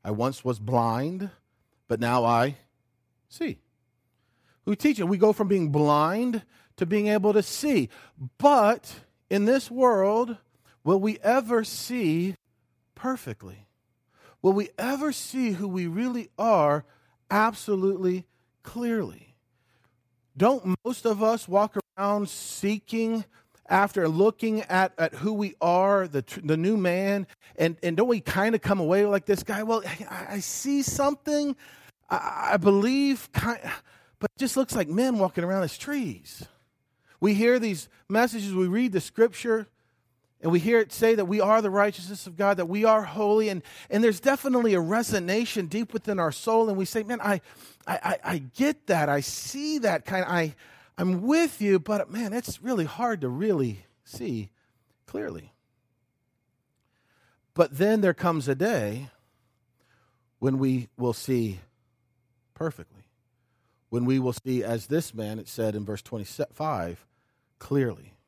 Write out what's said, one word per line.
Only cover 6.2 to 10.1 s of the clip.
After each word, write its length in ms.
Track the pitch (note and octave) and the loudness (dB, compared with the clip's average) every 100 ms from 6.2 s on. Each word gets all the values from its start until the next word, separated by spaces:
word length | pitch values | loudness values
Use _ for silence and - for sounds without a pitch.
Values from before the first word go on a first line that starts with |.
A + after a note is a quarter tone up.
| B3 A3+ - _ _ - | -2 -4 -8 _ _ -6
to 100 | F3 | -2
being 220 | G#3 G#3 | 0 2
able 240 | G#3+ G#3 | 2 4
to 100 | G#3+ | 2
see. 480 | - - D4 A#3 A#2 - - - B2+ _ | 0 -4 0 0 0 -8 -20 -14 -14 _
But 600 | C#4+ C#4 G#3 A#3+ - - _ _ _ | 4 6 4 2 -6 -20 _ _ _
in 160 | G3 | 0
this 260 | G#3 C4+ - | 2 2 0
world, 680 | A#3+ B3+ G#3 F#3+ | 2 4 4 2